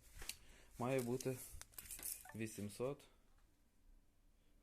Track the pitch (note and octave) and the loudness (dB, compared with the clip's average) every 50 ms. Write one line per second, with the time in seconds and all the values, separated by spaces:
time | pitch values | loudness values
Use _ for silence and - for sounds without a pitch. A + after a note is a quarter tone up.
0 | - - - - - - - - - - - - - - - - A#2 B2+ C3+ C3 | -18 -12 -10 -6 -4 -4 -6 -6 -8 -16 -16 -16 -16 -8 -2 2 4 6 6 6
1 | B2 A#2 B2 B2+ - C3 B2+ B2+ - - - - - - - - - - - - | 6 6 4 4 4 2 2 0 -2 -6 -8 -10 -10 -10 -10 -10 -8 -6 -6 -4
2 | - - - - - - - G#2+ A2+ A2 - - G2+ G#2 - - B2 C3+ C#3+ - | -4 -4 -4 -4 -8 -6 -2 -2 -2 0 0 -2 -2 -2 0 0 2 0 0 -2
3 | - - - - - - - - - - - - - - - - - - - - | -8 -16 -20 -20 -20 -20 -20 -20 -20 -20 -20 -20 -20 -20 -20 -20 -20 -20 -20 -20
4 | - - - - - - - - - - - - | -20 -20 -20 -20 -20 -20 -20 -20 -20 -20 -20 -12